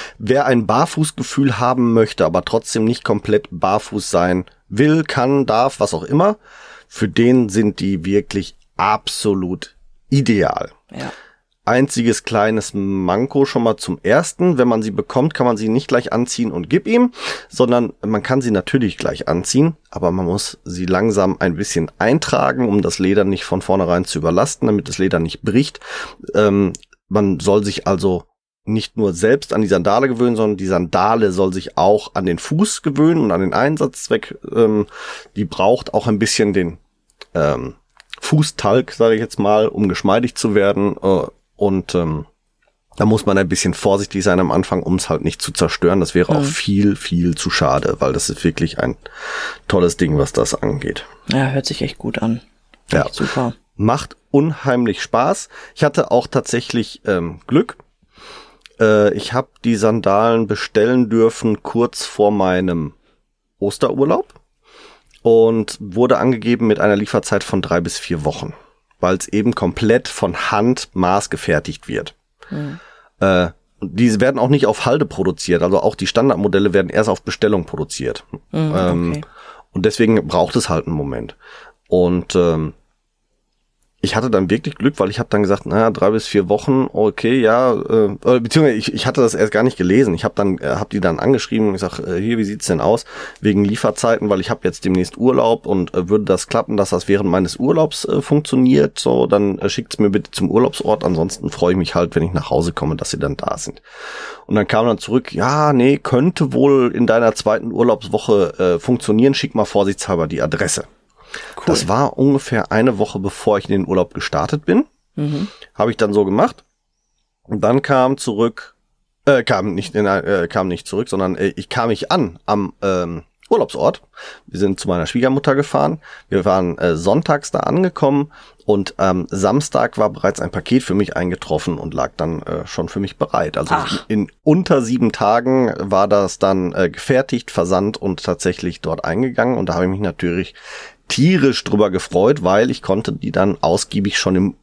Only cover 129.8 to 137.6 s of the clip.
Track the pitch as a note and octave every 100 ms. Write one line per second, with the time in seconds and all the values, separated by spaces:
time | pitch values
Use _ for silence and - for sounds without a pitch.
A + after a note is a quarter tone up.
129.8 | A#2 - G#2+ G#2 G2 - - - - B2
130.8 | - F#2+ F#2+ - F2+ F2 - D#2 - E2
131.8 | D#2+ C#2+ C2 - D#2 D#2+ - D#2 - -
132.8 | E2+ F#2+ G2 - - - - - - D3+
133.8 | - - - G#2+ G2 _ - D#3+ F3+ D3
134.8 | A2+ B2 A#2 - G#2 A#2 B2 C3 A#2+ -
135.8 | G2 F#2+ G2 G2+ F#2+ - F#2+ F#2+ F2+ -
136.8 | F2+ - - C3 C3+ B2 - -